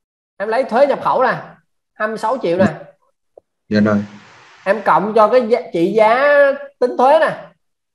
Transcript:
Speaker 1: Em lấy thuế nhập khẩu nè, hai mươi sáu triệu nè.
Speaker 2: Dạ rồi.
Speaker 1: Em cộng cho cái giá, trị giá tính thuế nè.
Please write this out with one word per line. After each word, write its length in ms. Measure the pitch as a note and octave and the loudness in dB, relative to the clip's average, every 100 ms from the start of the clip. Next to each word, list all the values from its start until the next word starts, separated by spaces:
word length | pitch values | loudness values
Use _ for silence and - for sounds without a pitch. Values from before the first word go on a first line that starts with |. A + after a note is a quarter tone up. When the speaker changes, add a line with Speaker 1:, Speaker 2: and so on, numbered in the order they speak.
| _ _ _ - | _ _ _ -12
Speaker 1:
Em 120 | G#3 | -4
lấy 140 | A3+ | -4
thuế 240 | C4+ A3+ C#4+ | -2 2 2
nhập 120 | A3+ | 0
khẩu 200 | - E3+ | -2 0
nè, 200 | B3+ E3 - - _ _ _ | 0 -2 -10 -20 _ _ _
hai 140 | - A3 | -8 -8
mươi 100 | A3 | -6
sáu 200 | A3 B3+ | -6 -4
triệu 160 | G3 E3+ | -2 0
nè. 160 | F#3+ D3+ - _ _ _ _ _ _ _ _ | 0 -2 -16 _ _ _ _ _ _ _ _
Speaker 2:
Dạ 100 | G#2+ | 0
rồi. 240 | G#2+ G#2 G#2 - - - - - F#3 | 0 0 -4 -14 -20 -20 -20 -8 -4
Speaker 1:
Em 160 | G#3 G#3 | -2 0
cộng 280 | D#3+ G3 G#3+ | 0 0 2
cho 120 | G#3 | 2
cái 200 | B3+ A3+ | 2 0
giá, 120 | G#3+ - | -2 -2
trị 200 | E3+ E3+ | -2 0
giá 400 | G#3+ G#3+ A#3+ C#4+ C#4+ C#4 C4+ - _ | 2 2 2 2 4 2 0 -10 _
tính 180 | B3 - | -4 0
thuế 220 | B3+ D#4 | 2 4
nè. 300 | C#4 D#3+ - _ _ _ _ | 2 -4 -14 _ _ _ _